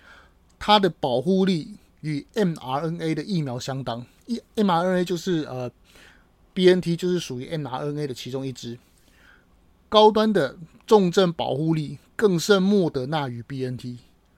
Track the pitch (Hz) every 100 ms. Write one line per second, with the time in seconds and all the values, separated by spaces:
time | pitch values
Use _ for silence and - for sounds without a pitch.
0 | - - - _ _ - - 208 190 -
1 | 147 123 131 190 190 175 139 - _ _
2 | 151 147 - - 196 160 127 135 160 170
3 | 160 156 151 185 143 120 - 135 127 117
4 | 120 _ - 233 - - 202 170 185 180
5 | 180 175 196 170 131 127 123 - _ -
6 | - - _ _ _ - 180 185 170 170
7 | 180 180 - 123 135 160 139 127 147 147
8 | 147 123 127 135 135 123 120 117 _ _
9 | _ _ _ _ _ _ _ _ - 214
10 | 214 214 220 196 135 - 165 - - 220
11 | 180 170 185 165 123 131 160 160 143 143
12 | _ - 214 170 - 196 190 208 165 135
13 | 127 156 139 120 113 135 127 123 127 123
14 | - _ _